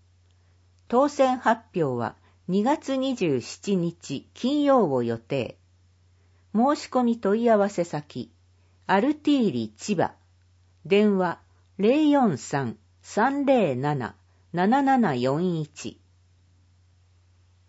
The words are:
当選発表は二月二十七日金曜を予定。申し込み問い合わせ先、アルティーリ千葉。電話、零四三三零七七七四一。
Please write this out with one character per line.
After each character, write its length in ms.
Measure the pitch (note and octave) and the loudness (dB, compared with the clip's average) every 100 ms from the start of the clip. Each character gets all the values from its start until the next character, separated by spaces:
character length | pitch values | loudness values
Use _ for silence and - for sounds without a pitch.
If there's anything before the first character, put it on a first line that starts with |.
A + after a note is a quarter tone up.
| _ _ _ _ _ _ _ _ - | _ _ _ _ _ _ _ _ -2
当 220 | A#3+ C#4+ | 2 2
選 300 | C#4+ C4 B3 | 2 0 2
発 240 | - A#3 - | 0 -2 -4
表 240 | F3+ D3 A#2+ | -4 -2 -2
は 160 | A2+ - _ _ - | -4 -8 _ _ -4
二 160 | F#3+ | 0
月 320 | A3 D#4 - | 2 0 -2
二 220 | C4+ C4+ B3+ | -4 -2 -2
十 240 | E3+ C3 | -2 -2
七 340 | - - - | -4 -10 -4
日 560 | F#3+ E3+ E3+ - C#3 - | -2 -2 -6 -10 -12 -12
金 280 | - A#3+ D4 | -6 -2 0
曜 300 | C#4+ C4+ F3 | 2 2 2
を 80 | C3 | 0
予 160 | A#2 A2+ | -2 -4
定。 400 | - C#3 G#2+ - _ _ _ _ _ _ _ _ _ | -4 -4 -4 -10 _ _ _ _ _ _ _ _ _
申 220 | G#3 C4 D4 | 0 0 0
し 120 | - | -2
込 140 | B3+ | -2
み 160 | A#3+ A#3 | 0 0
問 220 | F#3+ A3 | -2 0
い 60 | A#3 | 2
合 100 | G#3+ | 2
わ 100 | G3 | 2
せ 160 | G3+ | -2
先、 480 | E3+ D3+ - B2+ - _ _ _ _ _ - | -6 -8 -10 -12 -14 _ _ _ _ _ -2
ア 140 | G3 | 0
ル 140 | C4 | 0
テ 180 | D4+ - | -2 0
ィ 160 | C#4+ G#3+ | 2 0
ー 40 | |
リ 220 | B2 A2 - | -2 -6 -8
千 200 | - F3 | -4 -2
葉。 180 | B2 - _ _ _ _ _ _ D#3 | -2 -6 _ _ _ _ _ _ 0
電 320 | G3+ G#3+ G3 | 2 4 2
話、 220 | F3 - _ _ _ - | -2 -4 _ _ _ -2
零 320 | G#3 C#4+ D4+ | 2 4 4
四 300 | C#4+ A#3 C3+ | 4 2 0
三 400 | - C#3+ B2 - _ _ | -4 -4 -4 -8 _ _
三 420 | - G3+ A#3+ C#4 | -8 -2 0 0
零 320 | C#4 C4 F3 B2 | 2 2 2 0
七 400 | D3 C#3+ A2 - _ _ _ | -2 -4 -6 -12 _ _ _
七 300 | E3+ F#3+ C4+ | -2 2 2
七 320 | C4+ C4 G3+ | 2 2 2
四 460 | B2 B2+ C#3+ F#3 E3 | 0 0 0 -2 -2
一。 400 | D3+ - A#2 - _ _ _ _ _ _ _ _ _ _ _ _ _ _ _ _ | -6 -12 -16 -16 _ _ _ _ _ _ _ _ _ _ _ _ _ _ _ _